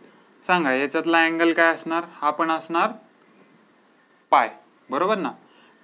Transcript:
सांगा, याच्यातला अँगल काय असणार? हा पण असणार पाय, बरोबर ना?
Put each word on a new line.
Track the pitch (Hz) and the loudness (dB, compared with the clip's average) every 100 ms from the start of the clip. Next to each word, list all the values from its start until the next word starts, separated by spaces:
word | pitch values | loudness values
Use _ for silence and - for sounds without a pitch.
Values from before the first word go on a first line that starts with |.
| - _ _ _ - | -20 _ _ _ 0
सांगा, | 180 151 | 0 2
याच्यातला | 131 139 160 160 165 | 0 0 -2 0 2
अँगल | 165 165 170 | 2 2 0
काय | 165 165 | 4 2
असणार? | 165 165 165 165 | 0 -4 -6 -6
हा | - 147 | -4 -4
पण | 151 165 | -2 -2
असणार | 160 160 165 208 - - _ _ _ _ _ _ _ _ _ _ _ - | -4 -4 -2 -2 -4 -20 _ _ _ _ _ _ _ _ _ _ _ 2
पाय, | 147 117 - _ _ - | 2 2 -6 _ _ -8
बरोबर | 131 185 214 | -4 -2 -2
ना? | 139 - _ _ _ _ | -4 -10 _ _ _ _